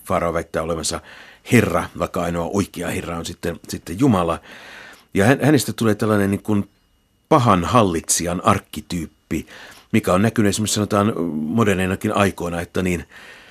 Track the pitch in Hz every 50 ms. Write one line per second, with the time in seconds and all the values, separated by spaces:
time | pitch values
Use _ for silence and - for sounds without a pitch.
0 | - - 98 85 85 85 80 85 82 - - 82 80 82 85 82 78 - 85 76
1 | - - - - - - - _ - - 127 117 92 90 82 85 85 - - 85
2 | 85 - - 95 87 85 87 85 85 80 92 101 90 - - 85 87 80 - 90
3 | 80 82 85 85 82 - 85 - - 87 82 - - - - 87 - - 87 101
4 | 143 139 104 92 85 82 82 - - - - - - - - - - - - -
5 | _ _ - 95 98 117 139 - - 131 156 131 - - 104 - 117 110 104 104
6 | 113 107 107 104 98 98 101 95 - - 107 101 95 - _ _ _ _ _ _
7 | _ _ _ _ _ - 156 147 120 117 98 90 85 80 117 123 107 92 82 80
8 | - - - - 82 87 87 90 - 113 107 98 - - - - - - 90 85
9 | 76 - _ _ _ - - - - - - - - - - - _ - - 110
10 | - 95 90 92 104 113 - 120 104 101 90 - 107 98 - 107 104 - 107 101
11 | 101 110 - 82 85 85 76 78 76 76 92 117 113 101 95 90 92 92 95 -
12 | - 107 104 104 101 95 - - 87 87 85 85 87 - - 98 90 90 90 82
13 | 80 _ - - - - - - - -